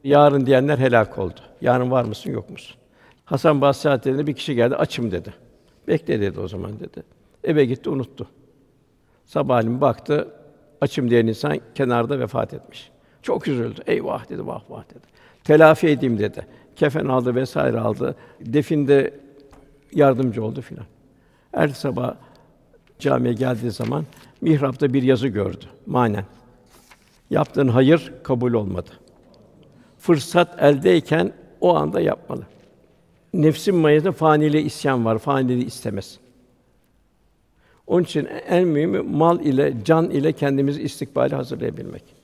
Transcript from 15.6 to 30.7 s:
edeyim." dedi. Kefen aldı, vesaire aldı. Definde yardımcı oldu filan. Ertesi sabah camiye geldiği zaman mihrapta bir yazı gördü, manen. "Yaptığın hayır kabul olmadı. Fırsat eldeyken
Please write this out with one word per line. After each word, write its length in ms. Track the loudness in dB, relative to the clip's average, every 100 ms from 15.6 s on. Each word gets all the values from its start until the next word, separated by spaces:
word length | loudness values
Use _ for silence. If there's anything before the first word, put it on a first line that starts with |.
| 8 6 2
edeyim." 320 | 2 0 0
dedi. 280 | -4 -6 -18 -20 _ -2
Kefen 300 | -2 0 0
aldı, 300 | 0 0 -2
vesaire 440 | -4 -2 -2 -2
aldı. 360 | -4 -4 -6 -8 -20 -18
Definde 760 | -2 -2 0 -2 2 2 2 -8 -20 -20 -20 -20 _ _ _
yardımcı 500 | 2 4 4 -2 -4
oldu 180 | -6 -8
filan. 240 | -14 -18 -18 _ _ _ _ _ _
Ertesi 260 | -2 -2 -2
sabah 360 | -6 -4 -6 -8 -20 _ _ _ _ _ _ _
camiye 340 | 0 0 0
geldiği 380 | -2 -2 -2 -6
zaman 340 | -6 -4 -4 -8 -16 -20 _
mihrapta 520 | 0 2 0 0 0
bir 100 | 2
yazı 240 | 2 2 0
gördü, 380 | -2 -4 -6 -16 -20 -4
manen. 400 | 0 0 -2 -8 -18 -20 _ _ _ _ -20 _ _ _
"Yaptığın 380 | -2 -2 0 2
hayır 460 | 4 4 4 0 -16
kabul 300 | -4 -2 0
olmadı. 360 | 0 -2 -8 -10 -20 _ _ _ _ _ _ _ _ _ _
Fırsat 640 | 0 0 2 0 0 2
eldeyken 680 | 4